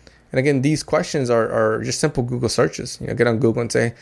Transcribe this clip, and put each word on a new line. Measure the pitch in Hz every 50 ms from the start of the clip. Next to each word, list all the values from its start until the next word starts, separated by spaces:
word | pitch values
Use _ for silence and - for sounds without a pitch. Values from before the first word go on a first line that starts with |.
| _ - _ _ _ _
And | - 135
again, | 131 147 143 131 127
these | 147 156 139
questions | - - - 156 180 - - 151 131 120
are, | 120 117 110 107
are | - 113 110 110 110 117 113
just | 127 127 -
simple | - 151 143 143 123
Google | 123 127 123 123 110
searches. | - - 131 151 - - - - - -
You | -
know, | - 113
get | 120 120
on | 120 117
Google | 110 113 113 113 123
and | 117 113
say, | - 120 117 120 - -